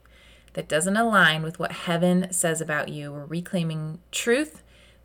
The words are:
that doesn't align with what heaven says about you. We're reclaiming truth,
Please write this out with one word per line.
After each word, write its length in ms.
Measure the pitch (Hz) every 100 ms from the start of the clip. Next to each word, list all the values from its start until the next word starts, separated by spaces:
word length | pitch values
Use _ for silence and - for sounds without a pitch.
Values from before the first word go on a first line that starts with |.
| _ - - - -
that 140 | - -
doesn't 300 | 151 180 208
align 440 | 233 202 165 156
with 160 | 160 170
what 140 | -
heaven 600 | - - 165 180 180 180
says 300 | - 170 160
about 280 | 156 151 -
you. 220 | 151 147
We're 140 | 147 143
reclaiming 720 | 165 175 180 165 160 156 156 _
truth, 500 | - 240 254 302 - - - - _